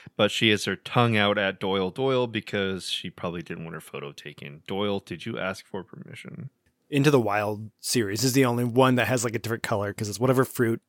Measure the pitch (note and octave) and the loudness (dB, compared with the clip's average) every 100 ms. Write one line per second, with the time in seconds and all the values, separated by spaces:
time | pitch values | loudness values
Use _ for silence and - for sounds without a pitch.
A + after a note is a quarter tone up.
0 | - - G#2 - A2+ G#2 - F#2+ - B2 | -8 2 2 4 4 4 0 -6 -2 2
1 | A#2+ A2 G2+ G#2 G2 F#2 F#2+ G2 F#2 G#2+ | 4 4 4 2 0 -2 -2 0 0 0
2 | C3+ B2+ A#2+ A2 - G#2 G2 F#2+ - - | 0 2 0 -2 -4 -2 -2 -4 -6 -8
3 | F#2 - F2+ E2+ D#2+ F2 E2 D#2+ - C#2+ | -8 -8 -6 -6 -10 -10 -10 -12 -12 -12
4 | C#2+ C#2+ D2+ D2 C#2+ D2+ - G2 G#2 G2+ | -12 -14 -16 -16 -16 -16 -8 -4 -2 -4
5 | - E2 A2+ - F#2 F#2+ - G2 - - | -6 -12 -8 -6 -6 -6 -12 -14 -14 -18
6 | - - - - C3+ _ _ _ - C#3+ | -18 -16 -16 -14 -16 _ _ _ -4 2
7 | C#3+ C#3 G#2+ G2+ G#2 G#2+ A2 _ - B2+ | 4 4 4 0 -2 -4 -10 _ -2 0
8 | G2+ G#2 B2+ B2+ B2+ A#2+ A#2+ A#2 C3 B2 | 0 0 2 4 4 2 2 4 6 4
9 | A2+ B2+ A#2 A2 A2 A2+ - G#2+ G2+ - | 2 0 -2 -4 -6 -6 -2 -2 -2 -4
10 | G#2 G2+ B2+ B2+ A#2+ - A#2 A2+ | -6 0 2 4 2 2 0 0